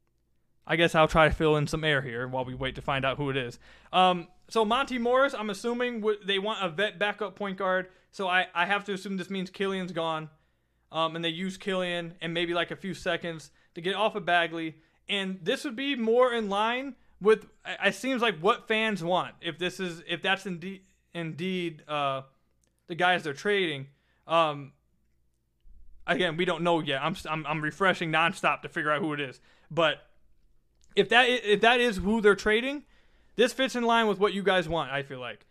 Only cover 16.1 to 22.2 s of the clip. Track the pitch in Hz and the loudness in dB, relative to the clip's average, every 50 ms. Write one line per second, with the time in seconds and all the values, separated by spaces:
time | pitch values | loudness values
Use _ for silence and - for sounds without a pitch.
16.1 | 226 247 254 254 240 233 220 196 196 202 214 226 240 254 269 285 - _ _ _ | 4 6 4 4 4 0 -2 0 0 0 2 0 0 -2 -6 -8 -12 _ _ _
17.1 | _ - 175 208 220 214 - - _ _ - - 185 - 185 196 196 - - 262 | _ 0 6 6 6 4 2 -14 _ _ -12 -10 -6 0 0 0 0 0 -2 -2
18.1 | 269 226 233 233 185 151 165 202 233 - - - 220 220 220 220 208 180 160 170 | 0 2 2 0 0 2 2 2 2 2 0 -2 0 0 0 0 -2 -2 -2 0
19.1 | 185 170 143 120 - - - 170 156 165 180 180 175 - 190 180 165 170 156 - | 0 0 0 -2 -8 -10 -8 -8 -6 -4 -4 -4 -4 -4 -6 -6 -6 -8 -6 -6
20.1 | 175 165 - 190 190 185 - 202 180 165 165 190 196 190 _ _ _ _ _ _ | -6 -2 0 0 0 0 -2 -8 -8 -8 -10 -12 -12 -14 _ _ _ _ _ _
21.1 | - 170 165 160 151 139 175 190 185 180 175 170 156 151 - - 151 147 143 139 | -10 -8 -8 -6 -6 -6 -4 -4 -2 -2 -4 -6 -8 -10 -10 -6 -4 -2 -2 -2
22.1 | 135 135 | -2 -4